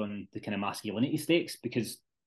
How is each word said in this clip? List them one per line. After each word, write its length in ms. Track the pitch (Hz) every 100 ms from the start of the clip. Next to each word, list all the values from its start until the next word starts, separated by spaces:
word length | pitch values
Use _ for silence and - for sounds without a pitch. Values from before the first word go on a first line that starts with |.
on 260 | 104 104 -
the 60 | 107
kind 160 | - 101
of 40 |
masculinity 580 | 101 98 107 95 - 151
stakes, 380 | - 170 - -
because 440 | 123 123 107 - _ _